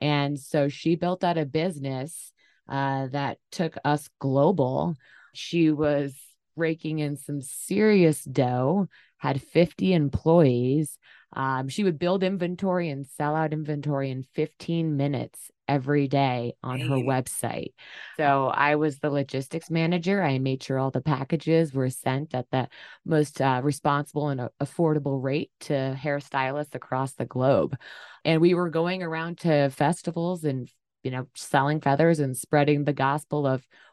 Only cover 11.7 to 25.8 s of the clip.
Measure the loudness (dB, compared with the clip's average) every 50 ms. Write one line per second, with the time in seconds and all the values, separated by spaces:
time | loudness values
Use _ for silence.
11.7 | -4 0 0 0 0 0 0 0 0 0 0 -2 -2 -2 -2 -4 -4 -2 -2 0
12.7 | 0 0 -2 -2 -4 -6 -8 -10 -6 -4 -2 0 0 0 0 0 -2 -4 -4 -4
13.7 | -4 -4 -2 -2 -2 0 -2 -2 -4 -6 -8 -6 _ -4 -4 -4 -4 -8 -6 -2
14.7 | -2 0 0 0 0 0 0 0 0 -2 -4 -8 -12 -16 -20 -20 _ _ _ 0
15.7 | 0 0 2 2 2 2 2 2 2 2 2 2 0 -2 -4 -6 -8 -8 -8 -8
16.7 | -6 -4 -2 -2 0 0 0 0 0 0 -2 -4 -6 -6 -6 -6 -6 -6 -10 -10
17.7 | -12 -18 -20 -20 -20 -18 -18 -12 -6 0 2 2 4 4 2 0 0 2 2 2
18.7 | 2 2 2 0 -2 -2 -4 -2 -2 -2 -2 -2 -4 -6 -6 -6 -8 -10 -6 -4
19.7 | -2 0 0 0 0 0 0 0 0 0 2 0 0 0 0 -2 -2 -4 -4 -4
20.7 | -2 -2 0 -2 -2 -2 -2 0 -2 -2 -2 -2 -4 -2 0 2 2 2 2 0
21.7 | 0 -2 -2 -2 -4 -4 -4 -4 -4 -4 -4 -6 -6 -8 -6 -2 -2 -2 -2 -4
22.7 | -8 -16 -20 -20 -20 -14 -4 0 2 2 2 0 0 0 0 2 2 2 0 0
23.7 | -2 0 0 0 0 0 -2 -4 -4 -4 -4 -2 -2 -4 -6 -8 -6 -6 -6 -4
24.7 | -2 0 2 2 2 2 0 -2 -2 -2 -2 -2 -2 -2 -4 -6 _ -12 -6 -2
25.7 | -2 0